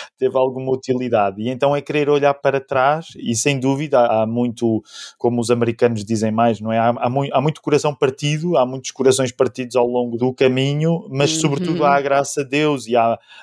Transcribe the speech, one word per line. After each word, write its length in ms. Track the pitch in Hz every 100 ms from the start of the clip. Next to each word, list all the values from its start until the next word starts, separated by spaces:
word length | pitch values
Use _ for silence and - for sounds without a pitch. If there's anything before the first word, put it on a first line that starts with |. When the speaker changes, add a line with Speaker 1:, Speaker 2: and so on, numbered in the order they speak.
| - _
Speaker 1:
teve 200 | 131 127
alguma 340 | 131 127 131
utilidade. 680 | 131 - 127 123 113 101 95
E 80 | 110
então 260 | 127 143 143
é 60 |
querer 280 | 143 147 143
olhar 240 | 147 143 139
para 260 | 143 135
trás 460 | 135 139 131 156 165 131
e, 180 | - 113
sem 240 | 147 135
dúvida, 400 | 131 135 151 135
há, 240 | 117 110
há 40 | 110
muito, 560 | 117 123 117 117 110 - - - -
como 240 | 123 120
os 80 | 113
americanos 560 | 120 117 117 120 113 101
dizem 260 | 113 110
mais, 300 | 110 117 104
não 100 | 110
é? 60 | 113
Há, 120 | 113
há 200 | 120 123
mui-, 200 | 131 139
há 80 | 139
muito 200 | 147 147
coração 320 | - 147 151 143
partido, 640 | 135 131 147 151 170 165
há 80 | 127
muitos 260 | 131 -
corações 400 | - 131 127 127
partidos 440 | - 131 - 123 123
ao 120 | 120
longo 300 | 123 120 117
do 160 | 127
caminho, 760 | 127 135 127 135 147 160 170 -
mas 240 | 135 143 156
Speaker 2:
Uhum. 40 |
Speaker 1:
sobretudo 420 | 160 143 175 170 147
há 100 | 143
a 60 |
graça 420 | 139 139 139 -
de 60 | 123
Deus 360 | 143 151 143 113
e 80 | 117
há, 220 | 117 113 _ -